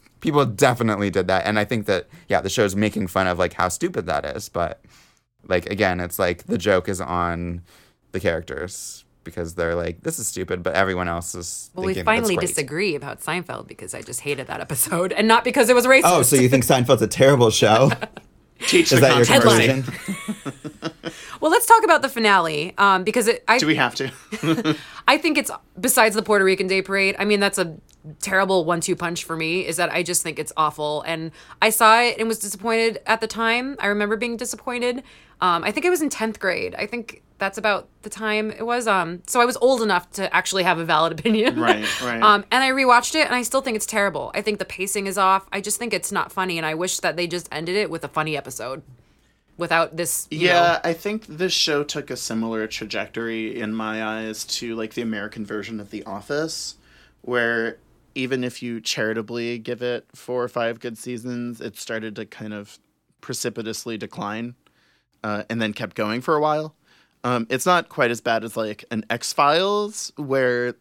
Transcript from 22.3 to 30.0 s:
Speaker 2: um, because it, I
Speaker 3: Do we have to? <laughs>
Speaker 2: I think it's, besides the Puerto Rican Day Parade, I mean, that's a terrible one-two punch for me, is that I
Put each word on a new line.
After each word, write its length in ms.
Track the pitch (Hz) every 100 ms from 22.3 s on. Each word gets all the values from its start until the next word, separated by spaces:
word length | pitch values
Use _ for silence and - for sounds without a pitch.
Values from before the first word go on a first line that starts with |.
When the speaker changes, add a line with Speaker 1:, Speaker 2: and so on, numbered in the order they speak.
| 196 165 151 175 -
Speaker 2:
um, 260 | 202 185
because 240 | 185 214 214
it, 160 | 220 -
I 120 | 240
Speaker 3:
Do 80 | 311
we 100 | 311
have 180 | - -
to? 140 | 135 - - 214
<laughs> 640 | 151 160 156 156 - - -
Speaker 2:
I 100 | 285
think 180 | 330 294
it's, 120 | - - _ -
besides 380 | 247 - 220 208
the 60 |
Puerto 220 | 214 208
Rican 220 | 190 190 190
Day 140 | 190
Parade, 320 | 190 196 196 196
I 60 | 202
mean, 140 | 202
that's 180 | 196 196
a 180 | 170 156 - _ 156 156
terrible 420 | - 190 190 190
one-two 320 | 160 170 165 170
punch 280 | 170 170
for 120 | - 165
me, 300 | 160 180 156
is 100 | 170
that 160 | 175
I 100 | 175